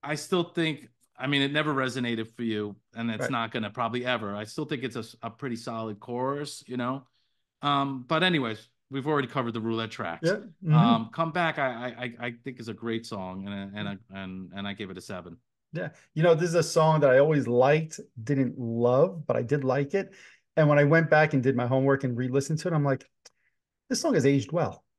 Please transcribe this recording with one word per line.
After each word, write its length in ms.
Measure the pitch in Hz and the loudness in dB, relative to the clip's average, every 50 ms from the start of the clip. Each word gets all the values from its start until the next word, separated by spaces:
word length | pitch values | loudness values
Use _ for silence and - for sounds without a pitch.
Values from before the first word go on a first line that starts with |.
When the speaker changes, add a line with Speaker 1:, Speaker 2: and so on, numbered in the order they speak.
| - | -4
Speaker 1:
I 120 | 139 151 | -4 -6
still 300 | 156 - - - 180 170 | -6 -4 0 0 0 0
think, 440 | 175 - - 165 156 147 131 - - _ _ _ _ _ | 0 -2 -2 -2 -2 -2 -6 -10 -20 _ _ _ _ _
I 100 | - 127 | -8 -4
mean, 160 | 135 143 143 139 | 0 0 2 2
it 100 | 139 143 | 2 0
never 220 | 151 151 151 147 | 0 0 0 0
resonated 600 | 135 131 131 117 131 123 120 117 110 110 113 _ | 0 -2 -2 -2 -4 -4 -2 -2 -4 -6 -8 _
for 80 | _ 123 | _ -4
you, 340 | 113 110 104 104 104 101 _ _ _ _ | -4 -2 -2 -4 -6 -8 _ _ _ _
and 160 | 113 117 117 | -8 -6 -6
it's 120 | 113 107 - | -6 -4 -4
Speaker 2:
Right. 80 | 117 | -4
Speaker 1:
not 220 | 127 117 113 113 - | -4 -4 -4 -4 -4
gonna 180 | 127 110 104 | -6 -6 -6
probably 340 | 104 - 123 113 113 123 123 | -6 -4 -4 -4 -4 -4 -2
ever. 280 | 123 127 117 107 101 101 | -2 -2 -2 -4 -6 -8
I 100 | 104 107 | -8 -10
still 200 | 107 - - 151 | -10 -8 -8 -6
think 180 | 143 160 131 120 | -6 -6 -6 -6
it's 140 | 127 - | -8 -8
a 40 | 120 | -8
s-, 160 | 110 - - _ - | -12 -12 -16 _ -14
a 80 | 117 | -14
pretty 260 | 104 _ - 135 120 | -12 _ -8 -8 -8
solid 440 | 113 - - 117 113 113 110 107 101 | -8 -8 -10 -8 -8 -8 -8 -10 -12
chorus, 640 | - - 120 123 127 131 139 143 147 143 - - - | -12 -10 -6 -4 -4 -4 -4 -6 -8 -10 -12 -16 -16
you 100 | - 123 | -10 -6
know? 300 | 127 123 123 131 139 139 _ _ _ _ _ _ _ _ _ _ _ - | -6 -4 -4 -4 -6 -8 _ _ _ _ _ _ _ _ _ _ _ -2
Um, 420 | 143 143 139 139 139 139 131 123 120 | 0 0 0 0 -2 -4 -8 -4 -2
but 140 | 165 156 175 | 0 2 2
anyways, 460 | 185 180 156 131 113 110 107 - _ _ _ _ _ | 2 2 2 0 -2 -6 -8 -12 _ _ _ _ _
we've 160 | 135 139 127 | -8 -6 -2
already 220 | 147 156 143 139 117 | 0 0 0 0 -2
covered 240 | - 143 127 117 113 | -2 -4 -4 -2 -4
the 80 | 117 | -4
Roulette 300 | 110 113 113 113 113 110 | -4 -2 -2 -2 -4 -6
tracks. 360 | - - 117 85 82 85 - | -6 -8 -8 -8 -8 -2 -2
Speaker 2:
Yeah. 100 | 165 190 220 - - - _ - | -2 -2 -2 -6 -14 -20 _ -2
Mm-hmm. 100 | 165 151 | 4 4
Speaker 1:
Um, 360 | 156 - 120 117 113 113 110 - | 6 6 6 4 2 0 -4 -4
Come 180 | - 165 165 151 | -4 -4 -2 0
Back, 260 | 180 175 160 156 - | -2 -2 -2 0 -2
I, 80 | 143 131 | -2 -4
I, 180 | 123 113 120 127 | -4 -6 -8 -10
I, 380 | 117 117 127 123 117 117 123 | -10 -8 -10 -10 -10 -8 -10
I 80 | 123 120 120 _ | -10 -10 -8 _
think 160 | 135 127 120 | -14 -12 -12
is 100 | 117 113 | -10 -12
a 60 | 107 | -10
great 300 | 101 - 117 113 113 113 | -8 -6 -4 -4 -4 -6
song, 400 | - 117 101 95 92 92 95 98 | -8 -10 -10 -8 -8 -10 -10 -10
and, 300 | 101 101 98 98 98 98 | -10 -8 -10 -10 -10 -8
and, 220 | 104 104 101 101 95 - _ | -8 -8 -8 -8 -10 -14 _
and, 400 | 95 98 98 95 92 92 92 87 90 | -14 -12 -12 -10 -10 -12 -12 -12 -12
and 120 | 98 98 | -10 -8
I 60 | 101 101 | -8 -8
gave 180 | 98 110 92 | -10 -10 -12
it 60 | 95 | -12
a 60 | 92 - | -14 -12
seven. 340 | - 104 90 87 87 82 - _ _ _ _ _ _ - | -12 -12 -12 -12 -14 -18 -20 _ _ _ _ _ _ -10
Speaker 2:
Yeah. 180 | 160 175 156 - _ _ _ _ | -8 -8 -8 -10 _ _ _ _
You 80 | 151 160 | 2 4
know, 120 | 175 165 | 4 6
this 140 | 156 175 175 | 4 4 0
is 60 | 165 | 2
a 60 | 175 156 | 2 0
song 380 | - - 170 156 160 156 156 | 2 2 4 4 6 6 6
that 100 | 143 139 | 6 6
I 80 | 127 135 | 6 6
always 280 | 143 156 160 147 127 | 6 6 4 2 2
liked, 540 | 110 120 120 127 135 147 156 160 156 - - - - _ - 110 | 2 4 4 6 6 6 4 2 -2 -10 -14 -18 -18 _ -14 -2
didn't 340 | 110 143 135 135 123 - - | 0 2 2 2 0 0 -6
love, 680 | 123 117 113 117 120 120 123 131 151 185 190 170 147 | -6 -4 -2 2 4 4 6 6 4 4 2 -6 -4
but 100 | _ 120 | _ -2
I 60 | 117 120 | -2 0
did 200 | 113 139 147 131 | 0 -2 0 0
like 320 | 131 127 139 143 139 - | 0 0 0 0 0 -2
it. 180 | 196 196 190 - - - - _ _ _ _ _ | -2 -2 -2 -10 -20 -20 -20 _ _ _ _ _
And 120 | - 156 147 | 4 6 6
when 100 | 147 143 | 8 6
I 60 | 143 | 6
went 260 | 143 156 165 165 156 | 6 6 6 6 6
back 240 | - 151 156 151 - | 6 6 6 6 4
and 80 | 139 117 | 2 2
did 120 | 131 131 | 2 2
my 120 | 120 123 | 2 0
homework 360 | 120 131 135 135 135 139 135 135 | 2 2 2 4 4 2 2 0
and 140 | 131 120 | -2 -4
re-listened 420 | 117 127 127 127 135 135 - 156 156 | -2 -4 0 0 0 0 0 -4 -2
to 80 | - 180 | -2 0
it, 60 | 165 | 0
I'm 80 | 151 143 | 2 2
like, 240 | 139 135 131 - _ _ _ _ - _ _ _ _ _ _ _ _ _ _ _ _ | 2 0 -2 -4 _ _ _ _ -20 _ _ _ _ _ _ _ _ _ _ _ _
"This 120 | 262 - | -6 -2
song 140 | - 330 262 | 0 2 2
has 120 | 170 123 | 4 4
aged 240 | 139 139 139 117 - | 6 4 4 2 0
well." 340 | - 170 156 104 - - _ _ _ | -2 -2 -2 -2 -4 -8 _ _ _